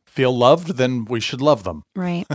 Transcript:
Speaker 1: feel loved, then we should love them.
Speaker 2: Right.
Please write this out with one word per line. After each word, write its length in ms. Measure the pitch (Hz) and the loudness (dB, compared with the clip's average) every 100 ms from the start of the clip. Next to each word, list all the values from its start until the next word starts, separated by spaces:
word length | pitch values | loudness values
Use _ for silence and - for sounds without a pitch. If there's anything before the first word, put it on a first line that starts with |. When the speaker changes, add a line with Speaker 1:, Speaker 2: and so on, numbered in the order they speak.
| _ | _
Speaker 1:
feel 320 | - 127 127 | -2 0 4
loved, 380 | 120 165 170 123 | 4 4 2 -2
then 300 | 127 127 110 | 0 -2 -4
we 160 | 123 | -6
should 200 | - 127 | -6 -2
love 220 | 143 135 | 0 2
them. 200 | 92 78 - - | -2 -10 -12 -8
Speaker 2:
Right. 300 | 180 175 - | -6 -6 -6